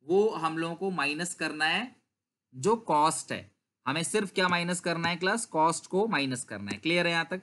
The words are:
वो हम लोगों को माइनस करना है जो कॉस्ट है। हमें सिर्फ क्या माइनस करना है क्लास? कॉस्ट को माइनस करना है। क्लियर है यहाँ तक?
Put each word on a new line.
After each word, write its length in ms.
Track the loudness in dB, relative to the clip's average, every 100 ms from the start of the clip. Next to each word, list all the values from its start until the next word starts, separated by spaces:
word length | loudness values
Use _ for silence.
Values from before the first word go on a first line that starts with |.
| 0
वो 220 | 2 2
हम 280 | 0 -2 -2
लोगों 180 | -4 -4
को 140 | -4
माइनस 420 | -2 -2 -2 -6
करना 320 | -6 -6 -2 0
है 300 | 0 -4 -12 _ _ _ _ _
जो 220 | -2 0 2
कॉस्ट 560 | 2 4 4 2 -6
है। 200 | -10 -10 _ _ _ -4
हमें 180 | -2
सिर्फ 280 | -2 -2 -2
क्या 140 | 0 2
माइनस 320 | 2 0 -2
करना 300 | -2 -2 -2
है 60 | 0
क्लास? 300 | 0 0 -2
कॉस्ट 420 | 2 4 2 -2
को 200 | 0 0
माइनस 360 | 0 -2 -4
करना 280 | -6 -10 -8
है। 60 | -6
क्लियर 300 | 0 2 2
है 60 |
यहाँ 140 | 0 -2
तक? 100 | -6